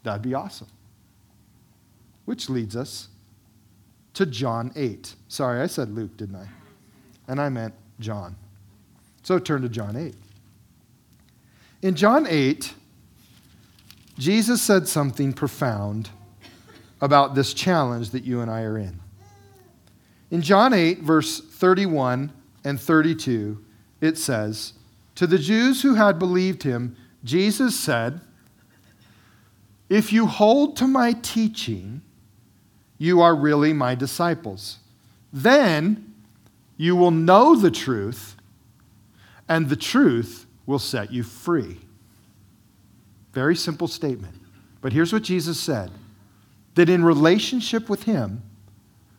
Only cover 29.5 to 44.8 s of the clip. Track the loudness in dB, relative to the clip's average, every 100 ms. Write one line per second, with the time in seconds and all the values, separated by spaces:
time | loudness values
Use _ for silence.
29.5 | _ _ _ 0 0 2 2 2 2 4
30.5 | 4 2 0 0 2 2 -2 -4 -2 -2
31.5 | -4 -8 -8 -10 -14 -18 _ _ _ _
32.5 | _ _ _ _ -4 2 6 6 6 4
33.5 | 4 2 2 -2 -2 -4 -2 -2 -2 -8
34.5 | -12 -14 -16 _ _ _ _ _ 0 4
35.5 | 4 4 2 0 -2 -6 -20 _ _ _
36.5 | _ _ -4 0 4 4 4 6 8 8
37.5 | 6 4 0 -4 -4 -4 -10 -16 -20 _
38.5 | _ _ _ _ _ _ _ -20 -14 -2
39.5 | 0 0 -2 0 4 4 2 -4 -12 -20
40.5 | _ -4 -4 -4 -6 -6 -8 -8 -8 -2
41.5 | -2 -4 -14 -20 _ _ _ _ _ _
42.5 | _ _ _ _ _ _ _ _ -2 0
43.5 | 0 -2 -6 -8 -6 -6 -6 -12 -18 -20
44.5 | _ _ -10